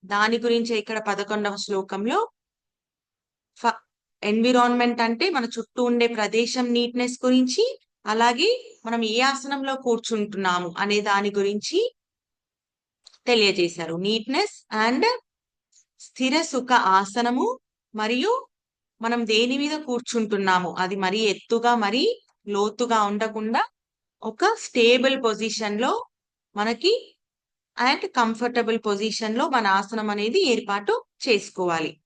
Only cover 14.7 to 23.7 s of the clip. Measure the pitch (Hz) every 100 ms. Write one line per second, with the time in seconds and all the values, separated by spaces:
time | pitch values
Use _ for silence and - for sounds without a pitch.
14.7 | 214 220 262 440 494 _ _ _ _ _
15.7 | _ _ _ - - 262 302 320 269 254
16.7 | 240 190 190 196 240 240 254 403 523 _
17.7 | _ _ 214 214 247 370 508 - _ _
18.7 | _ _ _ 226 240 226 214 240 269 285
19.7 | 311 302 240 240 233 214 202 196 185 180
20.7 | 165 185 196 190 202 220 185 - 233 233
21.7 | 240 202 226 381 480 _ _ 202 202 208
22.7 | 214 247 226 202 208 220 208 214 247 453